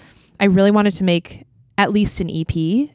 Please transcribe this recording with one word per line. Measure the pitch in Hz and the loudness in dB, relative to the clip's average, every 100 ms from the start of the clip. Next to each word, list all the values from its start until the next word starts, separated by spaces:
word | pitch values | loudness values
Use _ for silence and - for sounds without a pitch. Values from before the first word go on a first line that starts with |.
| - _ _ - | -20 _ _ -2
I | 202 | 2
really | 185 202 | 4 4
wanted | 208 208 175 | 4 0 0
to | |
make | 185 170 - - - _ _ - | 0 0 -4 -16 -20 _ _ -2
at | 202 | 0
least | 208 202 - | 0 -2 -4
an | 170 | -6
E | 160 160 | -6 -4
P, | 170 160 226 294 | -4 -2 -2 -4